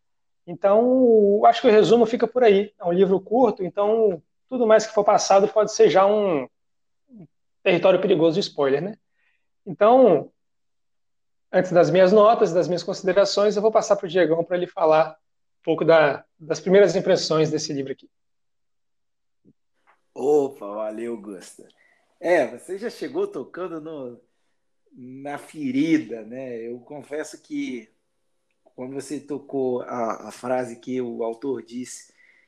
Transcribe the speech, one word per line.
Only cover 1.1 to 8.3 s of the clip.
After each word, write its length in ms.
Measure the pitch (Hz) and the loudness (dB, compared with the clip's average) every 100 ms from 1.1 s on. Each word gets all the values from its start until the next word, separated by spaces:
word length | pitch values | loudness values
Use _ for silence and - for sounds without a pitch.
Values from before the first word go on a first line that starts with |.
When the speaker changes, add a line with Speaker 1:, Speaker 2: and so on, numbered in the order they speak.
| 220 202 202 | 4 4 4
Speaker 1:
acho 160 | 233 226 | 2 4
que 80 | 262 | 4
o 20 | |
resumo 360 | 214 170 233 226 | 4 4 4 2
fica 200 | 247 226 | 0 -2
por 160 | 254 | 2
aí. 300 | 240 196 208 _ | 4 4 0 _
É 60 | |
um 80 | 180 | -4
livro 280 | 175 190 190 | 0 2 0
curto, 420 | 185 226 247 - | 0 0 0 0
então 600 | 180 202 202 226 214 170 - _ _ | -6 -4 -2 0 0 -2 -10 _ _
tudo 180 | 254 226 | -4 2
mais 200 | 220 214 | 2 2
que 80 | |
for 100 | - | -2
passado 420 | 202 196 - 196 202 | 0 0 2 2 4
pode 260 | 220 208 | 0 -2
ser 160 | - 214 | 2 4
já 160 | 165 196 | 4 2
um 420 | 208 202 156 127 _ _ _ _ _ _ 240 165 _ _ _ | 2 0 -2 -6 _ _ _ _ _ _ -20 -20 _ _ _
território 380 | 196 180 190 180 | 0 2 2 2
perigoso 340 | 190 180 165 | 2 2 2